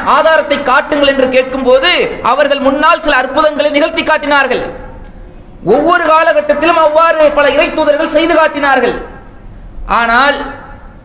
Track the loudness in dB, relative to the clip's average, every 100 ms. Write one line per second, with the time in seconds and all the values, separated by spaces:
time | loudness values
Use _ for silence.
0 | 0 2 4 2 0 -2 0 0 0 0
1 | 2 2 2 0 0 -2 2 2 2 0
2 | -2 -2 -2 0 0 0 0 0 2 2
3 | 0 0 0 0 0 0 0 0 0 -2
4 | -2 -2 0 0 0 -2 -6 -12 -16 -18
5 | -18 -20 -20 -20 -20 -8 0 2 2 0
6 | 2 2 2 2 0 0 2 2 2 4
7 | 2 4 2 2 2 2 0 0 0 0
8 | 0 0 2 2 2 0 0 0 0 -4
9 | -10 -16 -20 -20 -20 -20 -18 -14 -4 -2
10 | 2 2 2 0 -8 -14 -18 -20 -20 -20